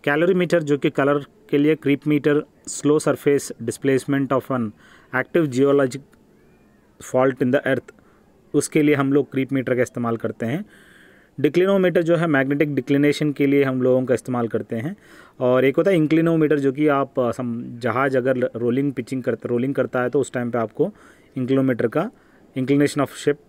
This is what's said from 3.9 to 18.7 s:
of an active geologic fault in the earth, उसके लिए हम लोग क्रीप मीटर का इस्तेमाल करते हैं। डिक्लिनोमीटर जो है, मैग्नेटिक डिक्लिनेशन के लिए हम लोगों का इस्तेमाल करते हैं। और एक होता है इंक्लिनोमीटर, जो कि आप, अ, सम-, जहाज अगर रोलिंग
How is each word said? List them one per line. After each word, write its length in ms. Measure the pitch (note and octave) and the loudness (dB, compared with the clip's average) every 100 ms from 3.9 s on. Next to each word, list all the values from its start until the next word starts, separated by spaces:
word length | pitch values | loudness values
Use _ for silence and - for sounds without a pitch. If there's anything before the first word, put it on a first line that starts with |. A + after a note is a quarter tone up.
| C3 C3+ C#3 C3+ | 0 0 -2 0
of 140 | C3+ - | -2 -2
an 200 | C3 A2 - - - _ B2+ | -4 -4 -8 -20 -20 _ -4
active 300 | C3 E3+ D#3 | -4 -4 -4
geologic 520 | B2 C#3 C#3+ C3+ C3+ - _ _ _ _ _ _ _ _ _ - | 0 2 2 0 -4 -16 _ _ _ _ _ _ _ _ _ -4
fault 280 | C3 C3 C3 | 0 0 0
in 40 | B2+ | 0
the 140 | C#3 C3 | 0 0
earth, 280 | C3 - _ _ _ _ _ _ | -4 -4 _ _ _ _ _ _
उसके 280 | D3 - D#3+ | -4 0 0
लिए 120 | D3 | 2
हम 180 | C#3+ C3+ | 2 2
लोग 200 | C#3+ C3 | 0 0
क्रीप 200 | C3+ B2+ | -4 -4
मीटर 240 | C#3 B2 B2 | -4 -2 -4
का 60 | |
इस्तेमाल 340 | A#2+ - A#2+ A2+ | -4 -6 -6 -4
करते 300 | A2+ - A2+ | -6 -6 -6
हैं। 180 | D3+ G#3 - - - - - _ - | -6 -10 -20 -20 -20 -20 -20 _ -2
डिक्लिनोमीटर 600 | C#3+ D3+ F#3+ G3 F3+ E3 | 0 2 2 2 2 2
जो 140 | E3 E3+ | 2 0
है, 100 | E3+ | 2
मैग्नेटिक 480 | C#3+ C3+ C#3+ D#3 | 0 0 0 0
डिक्लिनेशन 580 | C3+ - C#3 D3 C#3+ D3+ | -2 0 2 2 2 -2
के 140 | C#3 C#3+ | 0 2
लिए 180 | C#3+ | 4
हम 180 | C#3 C3 | 2 0
लोगों 220 | C3 B2+ | 2 2
का 100 | B2+ | 2
इस्तेमाल 340 | A#2+ - B2 A#2 | -2 -2 -4 -2
करते 280 | A2 - A2+ | -4 -6 -6
हैं। 200 | C3+ G3+ - - - _ | -8 -10 -18 -20 -20 _
और 240 | B2 B2+ | 2 4
एक 120 | C3 C3+ | 4 2
होता 140 | E3 | 2
है 60 | F3+ | 2
इंक्लिनोमीटर, 600 | D3+ D#3+ E3 E3 D3+ D3 | 2 2 2 2 2 2
जो 140 | C#3 | 0
कि 160 | C3 D3+ | 0 0
आप, 320 | C#3 C3+ - | 2 0 -2
अ, 100 | A#2+ | -2
सम-, 500 | A#2 B2 A#2 B2+ A#2+ | -2 -6 -8 -10 -6
जहाज 360 | A#2+ A2+ C3+ C3 | -4 0 0 0
अगर 340 | B2 B2+ B2 A2+ | 0 0 -2 -2
रोलिंग 360 | A#2+ | -2